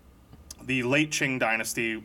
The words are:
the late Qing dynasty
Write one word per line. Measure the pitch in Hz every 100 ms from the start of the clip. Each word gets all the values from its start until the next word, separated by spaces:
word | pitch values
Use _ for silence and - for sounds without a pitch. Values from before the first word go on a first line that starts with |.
| - - - - - -
the | 123 131
late | 120 143 156
Qing | - 143 131
dynasty | 117 113 110 - 117 113